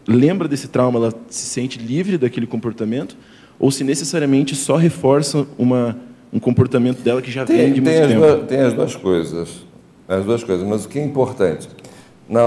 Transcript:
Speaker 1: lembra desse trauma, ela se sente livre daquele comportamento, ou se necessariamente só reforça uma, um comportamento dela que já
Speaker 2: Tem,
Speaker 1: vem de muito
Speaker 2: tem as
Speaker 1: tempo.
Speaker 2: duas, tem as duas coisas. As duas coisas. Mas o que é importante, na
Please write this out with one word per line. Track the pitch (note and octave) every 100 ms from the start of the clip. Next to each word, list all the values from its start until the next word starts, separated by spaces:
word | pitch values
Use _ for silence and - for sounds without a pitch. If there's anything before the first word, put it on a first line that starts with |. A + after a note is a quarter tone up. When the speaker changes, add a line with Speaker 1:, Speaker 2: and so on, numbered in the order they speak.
| -
Speaker 1:
lembra | A#2 C#3+ G3 D#3+
desse | C#3 C3
trauma, | B2 B2+ A#2+
ela | A2+ - -
se | - -
sente | - B2+ B2+
livre | A#2 C#3 F#3 F3+
daquele | B2 - A#2
comportamento, | A#2 A2+ G#2 A2 B2 E3 - - - - -
ou | C3+
se | C#3
necessariamente | C3+ - E3 E3+ C#3+ C3+ C#3
só | C#3 - C#3+
reforça | E3 - C3 C#3+ D3 D3+ C#3+ -
uma, | B2 B2 A#2+ A2 - - -
um | B2
comportamento | B2+ A#2+ B2+ B2 B2 B2+
dela | - B2+
que | B2+
já | B2
Speaker 2:
Tem, | C3 E4+
Speaker 1:
vem | C4+
de | C#4
muito | C3
Speaker 2:
tem | D#3+
as | D3
Speaker 1:
tempo. | A2+
Speaker 2:
duas, | D#3 D3 -
tem | C3
as | B2+
duas | A2+ - -
coisas. | F#2+ F2 D#2 E2 E2 - - - - _ -
As | F#2+
duas | G2 A#2
coisas. | A2+ F2+ G2
Mas | G#2+
o | -
que | C#3
é |
importante, | D3 C3+ B2 - F#2 D#2 - - - - - - -
na | A2+